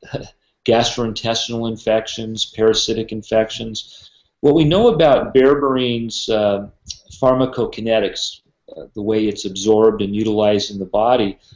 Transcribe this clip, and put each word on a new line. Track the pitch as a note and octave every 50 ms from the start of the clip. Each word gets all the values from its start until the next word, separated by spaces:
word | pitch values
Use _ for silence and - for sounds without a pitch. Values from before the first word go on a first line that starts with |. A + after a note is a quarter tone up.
| - -
<laughs> | - - - - _ _ _ _ _ _ -
gastrointestinal | A#2+ A2+ A#2 A#2 - - A#2+ A#2 A2+ G#2 - - A2+ A2+ A2+ - - A#2 A#2 A#2 A2+
infections, | A2+ A2 - A2+ A2 A2+ A2+ - - - A2+ A2 A2 A2 -
parasitic | - - A2+ A2 A2 G#2+ - - - A2 A2+ A2+ -
infections. | A2+ A2 - - A2+ A2 A2 - - - A2+ A2+ G#2+ - - - - - - - _ _ _ _ _ _
What | - D3 D3
we | E3 D#3
know | D3 F3 G3+ A#3+ A#3
about | F3+ D#3 E3 D3 C3 B2 B2 -
berberine's, | - C3 C3 C#3 C#3+ C#3+ C#3+ C3+ C3 B2+ B2+ B2 A#2+ A#2 A#2 A2+ - - - -
uh, | A2 G#2+ G#2 G2+ G2+ G2+ G2+ - - _ _ - - - _ - - -
pharmacokinetics, | C3 C3 C3 C3 C3 C3 - B2 A2+ - - A2 A2 A2+ A2+ A2 G2+ F#2 - - - - - - _ _ _ _ _ - -
uh, | - - - -
the | G#2+
way | G2+ A2 A2 G#2+ G#2+ G#2
it's | G2+ - -
absorbed | G2 F#2 G2 G2 A2 G#2+ G#2+ A2 A2 G#2+ G#2
and | G2+ G2 G#2
utilized | G#2+ A2 A2 G#2 G#2+ G#2+ G#2 G#2+ G2+ - -
in | G2+ G2
the | F#2+
body, | F#2 - G#2 A2 A#2+ B2+ A#2+ G#2 G2 F#2+ _ _ _ _